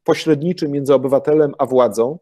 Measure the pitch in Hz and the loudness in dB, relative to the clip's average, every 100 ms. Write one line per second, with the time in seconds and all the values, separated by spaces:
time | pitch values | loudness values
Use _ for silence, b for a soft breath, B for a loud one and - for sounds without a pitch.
0 | - 156 160 147 165 180 151 143 135 135 | -4 -2 0 0 -2 -4 -4 -4 0 0
1 | 131 135 143 151 147 - 127 127 120 104 | 2 0 2 2 0 -2 0 2 2 0
2 | 120 165 | -4 -4